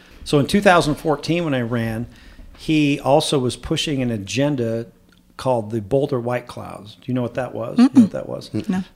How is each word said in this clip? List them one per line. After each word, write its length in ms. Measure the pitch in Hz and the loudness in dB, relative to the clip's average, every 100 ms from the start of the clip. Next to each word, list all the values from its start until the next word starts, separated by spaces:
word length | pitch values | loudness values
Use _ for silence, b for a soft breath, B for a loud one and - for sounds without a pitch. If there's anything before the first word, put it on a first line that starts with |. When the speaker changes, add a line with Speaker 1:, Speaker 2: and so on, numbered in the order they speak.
| b b | b b
Speaker 1:
So 140 | - 147 | 0 2
in 80 | 139 | 4
two 140 | 202 | 4
thousand 360 | 202 175 143 139 | 6 6 4 -2
fourteen, 480 | 165 143 - 170 | -2 -2 0 -2
when 100 | 165 | 0
I 80 | 131 | -2
ran, 440 | 117 120 113 113 120 b b b b - | -2 -2 -2 -4 -8 b b b b -12
he 420 | - 156 147 139 | 0 2 2 0
also 380 | 127 147 147 147 | 4 4 4 0
was 180 | 123 - | 0 -4
pushing 460 | - 160 - 139 | -6 -4 -2 -2
an 80 | 123 | -2
agenda 760 | 113 98 104 143 139 117 113 117 _ _ _ _ - | -4 -4 0 0 0 -2 -4 -6 _ _ _ _ -6
called 340 | 127 120 107 | -2 -2 -2
the 120 | 113 | -6
Boulder 360 | 98 139 139 127 | 0 0 0 -2
White 280 | 117 123 - | -2 -6 -6
Clouds. 480 | - 92 87 104 | -14 -14 -14 -18
Do 80 | - - | -16 -6
you 60 | |
know 60 | 127 | -4
what 140 | 120 | -4
that 200 | - 123 | -6 -8
was? 220 | - 117 - | -6 -4 2
Speaker 2:
Mm-mm. 100 | 254 | 4
Speaker 1:
You 60 | 262 | 6
know 20 | |
what 60 | 208 | 4
that 160 | - - | 2 -8
was? 220 | 62 - 110 - | -10 -8 -8 -4
Speaker 2:
No. 120 | 185 185 | -4 -6